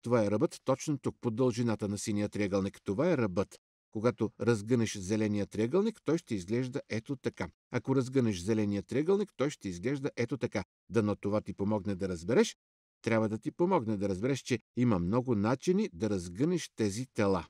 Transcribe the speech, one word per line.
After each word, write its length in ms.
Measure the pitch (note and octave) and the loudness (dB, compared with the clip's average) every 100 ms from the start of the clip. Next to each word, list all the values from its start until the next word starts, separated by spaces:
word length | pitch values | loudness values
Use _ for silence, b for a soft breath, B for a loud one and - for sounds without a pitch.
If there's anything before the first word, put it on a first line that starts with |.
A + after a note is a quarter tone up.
Това 220 | A#2 A#2+ | 2 2
е 60 | G2+ | 4
ръбът 300 | G#2+ D#3 - | 2 0 -2
точно 340 | - C3+ - C#3+ | -2 -2 0 -2
тук, 180 | A#2+ - | -4 -4
по 100 | B2 | -4
дължината 580 | A2 B2+ A2 A#2+ G#2+ G#2 | 2 0 2 0 0 -2
на 100 | G2+ | -4
синия 300 | - G#2 G#2 | -2 -2 -2
триъгълник. 500 | G2 G#2 G2 F#2+ - | -2 0 0 -2 -6
Това 280 | - G2+ E3+ | -6 0 2
е 40 | D#3 | 2
ръбът. 420 | A2 F2+ F#2+ - _ _ _ | 2 0 -4 -8 _ _ _
Когато 400 | A2 A#2 - G#2+ _ | 0 0 0 -4 _
разгънеш 560 | A#2+ A#2 G#2 B2 A2 G#2 | 0 0 2 2 2 -2
зеления 500 | F#2 G#2+ G#2+ G#2 G2 | -2 0 2 0 -2
триъгълник, 540 | G2+ A#2 E3+ A3 A3 | -2 0 2 0 -2
той 140 | - E3 | -2 -2
ще 160 | - | -2
изглежда 460 | G#2 F2 A#2 C3 B2 - | -6 -2 -4 -2 -6 -6
ето 280 | A2 - C#3 | -8 -6 -6
така. 340 | - - F2 _ _ | -6 -6 -12 _ _
Ако 260 | B2 - C3+ | -6 0 0
разгънеш 440 | B2 C3+ A#2+ F#2 | 2 2 2 0
зеления 420 | F2+ A2 G#2 G2+ | 0 0 2 -2
триъгълник, 500 | F2+ B2 D#3 G3 G3+ - | -2 -2 2 0 0 -2
той 140 | C#3 | -4
ще 180 | - G2+ | -4 -8
изглежда 420 | F2 G#2+ C#3+ C3+ - | -6 -4 -4 -4 -4
ето 200 | A#2 C3+ | -4 -2
така. 280 | A#2+ G#2+ F2+ _ _ | -4 -4 -8 _ _
Дано 260 | G2+ G#2 G2+ | 0 2 0
това 240 | G#2 G#2+ | 0 -2
ти 140 | G2+ | -2
помогне 400 | F#2+ G2+ G#2+ F#2+ | -4 -2 0 -2
да 140 | F#2+ F#2+ | -2 -2
разбереш. 480 | F2 E2+ D3 A3+ - _ _ _ _ | -4 0 2 2 -2 _ _ _ _
Трябва 260 | - A2+ A2 | -2 0 0
да 100 | A2 | -2
ти 120 | D3+ | -6
помогне 460 | - F3 F3+ A2+ G#2 | -2 2 2 0 -2
да 120 | G2+ | 0
разбереш, 320 | F#2 A#2+ C3+ | 0 -2 -2
че 180 | - A#2 _ - | -2 -4 _ 0
има 220 | B2 F#2+ | 2 2
много 360 | F2 A#2+ B2+ | 2 0 2
начини 540 | G#2+ G#2 C3+ - F#3 G#3+ | 0 2 0 2 2 0
да 180 | E2 G#2 | -2 -2
разгънеш 600 | G2 F2 F2 D3+ F3+ - - | -2 -4 -2 0 0 -4 -2
тези 300 | G#2+ G2 C3 | -2 -2 -6
тела. 320 | - G2+ F#2+ | 0 0 0